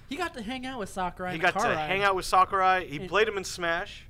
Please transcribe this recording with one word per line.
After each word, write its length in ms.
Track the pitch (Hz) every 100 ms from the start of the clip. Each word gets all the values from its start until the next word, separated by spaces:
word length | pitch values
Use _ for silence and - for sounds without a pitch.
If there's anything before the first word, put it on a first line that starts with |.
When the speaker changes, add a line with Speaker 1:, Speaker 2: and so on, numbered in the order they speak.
| -
Speaker 1:
He 80 | 285
got 160 | 339
to 80 | 277
hang 220 | 208 262 254
out 120 | 262
with 100 | 190
Sakurai 420 | - 190 - 180
Speaker 2:
He 20 | 170
Speaker 1:
in 40 |
Speaker 2:
got 100 | 175
Speaker 1:
the 80 | 180
car 80 | 233
Speaker 2:
to 60 | 170
Speaker 1:
ride. 100 | 151
Speaker 2:
hang 120 | 190
out 140 | 202 190
with 80 |
Sakurai. 640 | - 190 185 196 185 185 147
He 100 | 143
Speaker 1:
And 120 | 185
Speaker 2:
played 200 | 180 220
him 80 | 202
in 80 |
Smash. 600 | 180 - 170 165 208 - -